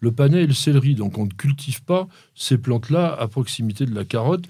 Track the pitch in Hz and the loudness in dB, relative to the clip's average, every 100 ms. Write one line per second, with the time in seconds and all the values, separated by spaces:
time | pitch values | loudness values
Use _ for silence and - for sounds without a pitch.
0 | 117 117 139 175 160 131 - 143 131 131 | -2 2 4 4 4 2 2 4 4 2
1 | 101 107 104 90 143 139 - 123 - 180 | -2 -2 -4 -2 -2 -2 -4 -10 -2 -2
2 | 185 - _ - - 127 127 120 117 160 | -2 -10 _ -12 0 0 2 -2 0 0
3 | 170 - 113 117 123 - 113 104 131 104 | 0 -2 -4 -4 -4 -4 -4 -2 -4 -4
4 | 95 117 120 180 175 | -4 -2 0 0 -4